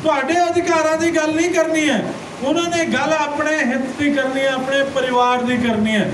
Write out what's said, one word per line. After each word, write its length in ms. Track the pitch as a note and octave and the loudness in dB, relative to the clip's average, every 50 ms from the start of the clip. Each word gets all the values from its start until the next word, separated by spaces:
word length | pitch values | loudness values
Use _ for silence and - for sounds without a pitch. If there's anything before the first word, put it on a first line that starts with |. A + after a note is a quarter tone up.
| - | 2
ਤੁਹਾਡੇ 360 | D#4 D4+ C#4 B3+ B3+ E4 F4 F4 | 2 0 2 0 0 2 2 2
ਅਧਿਕਾਰਾਂ 540 | E4+ E4+ F4 E4 E4+ E4 D#4+ D#4 D#4 D#4+ | 2 2 0 0 2 2 2 2 2 2
ਦੀ 180 | D#4+ E4 E4+ E4 | 2 0 0 2
ਗੱਲ 200 | D#4+ D#4 D#4 D#4 | 2 0 0 0
ਨਹੀਂ 140 | D#4+ E4+ F4+ E4+ | 0 0 2 2
ਕਰਨੀ 360 | E4 D#4+ D#4+ D#4+ D#4 D4+ D4 | 2 2 2 2 0 2 2
ਹੈ। 140 | B3+ G3+ - F3 - - - - - - A#3+ | 0 0 -2 -4 -8 -10 -12 -14 -12 -4 -2
ਉਹਨਾਂ 260 | C#4 D#4 E4+ F4 E4+ | 0 0 0 0 0
ਨੇ 160 | E4+ E4+ E4 | 0 -2 0
ਗੱਲ 280 | - G#3+ B3+ C#4+ D4+ D#4+ | 0 0 0 0 0 0
ਆਪਣੇ 440 | D#4 D4 D4 D4 D4 D4+ D4+ D#4 | 0 0 -2 -2 -2 -2 0 0
ਹਿੱਤ 280 | D#4 C#4 A#3 C4+ C4+ C4+ C4 - - | 0 0 0 0 -2 -4 -4 -4 -2
ਦੀ 140 | D4 C#4+ C#4+ | 0 0 0
ਕਰਨੀ 280 | C#4 C4 C4 C4 C4+ | 0 0 -2 -2 0
ਹੈ, 80 | C4+ C4+ | 0 0
ਆਪਣੇ 340 | C4+ C4 C4 C4 C4+ C#4 C4+ C4+ - | 0 -2 -2 -2 0 0 0 0 -2
ਪਰਿਵਾਰ 460 | C4 B3+ B3+ B3 B3 B3 B3 B3 B3 A#3 | -2 -2 0 2 2 2 2 2 0 0
ਦੀ 140 | A#3+ B3 | 0 0
ਕਰਨੀ 380 | A#3 A#3+ A#3 A3 G#3 G#3+ A3 A3 | 0 0 0 0 0 0 0 0
ਹੈ। 140 | G#3 F3+ - | 0 0 -2